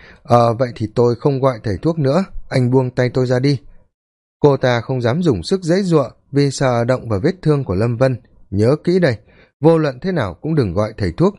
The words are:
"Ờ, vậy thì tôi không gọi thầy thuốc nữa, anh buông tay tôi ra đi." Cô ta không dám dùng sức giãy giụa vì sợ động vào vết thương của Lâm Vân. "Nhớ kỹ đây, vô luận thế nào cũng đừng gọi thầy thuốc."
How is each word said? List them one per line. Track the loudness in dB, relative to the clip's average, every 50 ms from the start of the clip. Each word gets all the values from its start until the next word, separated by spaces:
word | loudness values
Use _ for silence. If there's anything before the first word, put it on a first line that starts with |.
| -20 -20 -20 -16
"Ờ, | -2 2 4 4 4 2 0
vậy | -2 -4 -4 -4
thì | -6 -8 -4 0
tôi | 2 2 2 2
không | 0 -2 -2 0 0
gọi | 0 -2 -2 -4 -6
thầy | -6 -6 -2
thuốc | -2 -2 -2 0
nữa, | 0 0 0 0 -2 -4 -6 -12 -10 -4
anh | -2 0 0 2
buông | 2 2 0 0
tay | -2 -2 -2 -2 0
tôi | -2 -2
ra | 0 0 0
đi." | 0 0 0 -2 -6 -12 -20 -20 _ _ _ _ _ _ _ _ _ _ _ _
Cô | 2 2 2
ta | 2 0 0 0 -2
không | -2 -4 -4 -2
dám | 0 0 0 0
dùng | 0 0 0 -2
sức | -2 -4 -4 -2
giãy | -2 0 0 0
giụa | 0 2 2 0 0 -2 -8 _ _ _
vì | -2 0 0 0
sợ | 0 -2 -2 0 0 0 0
động | 0 -2 -2 -2 -4
vào | -4 -2
vết | -2 -2 -2 0
thương | 0 0 0 0 0
của | -2 -2
Lâm | 0 0 0 0
Vân. | 0 0 0 0 -4 -8 _ _ _ -12 _
"Nhớ | -2 2 2 2 2 0 0
kỹ | 0 0 2
đây, | 2 2 0 -2 _ _ _ _ _ _ _ _
vô | 2 4 4 4
luận | 2 -2 -4 -6
thế | -6 -4
nào | -2 -2 -4 -4 -6
cũng | -8 -6 -2 0
đừng | 0 0 0
gọi | 0 -2 -4 -4 -4
thầy | -4 -4 -4
thuốc." | 0 0 0 0 0